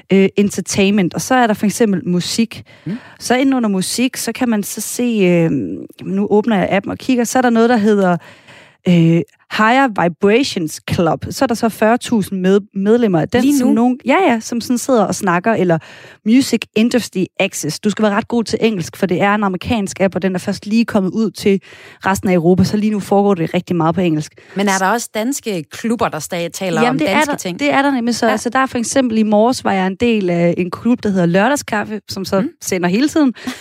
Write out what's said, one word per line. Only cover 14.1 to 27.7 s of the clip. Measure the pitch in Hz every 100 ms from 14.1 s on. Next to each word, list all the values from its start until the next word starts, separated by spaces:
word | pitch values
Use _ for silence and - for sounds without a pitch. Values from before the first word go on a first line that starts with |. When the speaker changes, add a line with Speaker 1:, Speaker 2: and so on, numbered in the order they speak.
| 320 359
Speaker 1:
ja, | 226
som | - 233
sådan | - 240
sidder | - 247
og | 190 185
snakker, | 196 175 226
eller | 220 175 160 - - - - 214
Music | 247 262 233 - 214
Industry | 233 247 - 190 175 -
Access. | 190 - 151 -
Du | 214
skal | 190
være | 214
ret | 202 -
god | 240
til | 214 220
engelsk, | 226 202 156 -
for | 190
det | 175
er | 202 208
en |
amerikansk | 202 180 - 240 196 -
app, | 196 185
og |
den | 190 185
er |
først | - 190 208
lige | 226 226
kommet | 208 185
ud | 190 220
til | - 208 196 - - - - -
resten | 196 202
af |
Europa, | 180 160 180
så | 190 214
lige | 208
nu | 208
foregår | - 202 202
det | 185 160
rigtig | 180 - 175
meget | 160 170
på |
engelsk. | 180 156 151 - - 185
Speaker 2:
Men | 202
er | 190
der | 190
også | 233 -
danske | 214 226 285 233 185 143
klubber, | - 226 226 185
der | 151
sta-, | - 175 170
taler | - 190 160
Speaker 1:
Jamen, | 156
Speaker 2:
om | -
Speaker 1:
det | 302
er |
Speaker 2:
danske | 285 302
Speaker 1:
der, | 277
Speaker 2:
ting? | - 175
Speaker 1:
det | 285